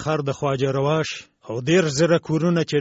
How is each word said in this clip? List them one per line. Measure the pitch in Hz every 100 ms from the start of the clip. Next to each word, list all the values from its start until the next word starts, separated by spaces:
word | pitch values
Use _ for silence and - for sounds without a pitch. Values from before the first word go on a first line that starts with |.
ښار | 147 156
د | 143
خواجه | 135 143 135 135
رواش | 135 139 160 151 - - _ -
او | 113
دېرش | 127 175 160 135
زره | 165 165
کورونه | - 156 170 170
چې | 156 147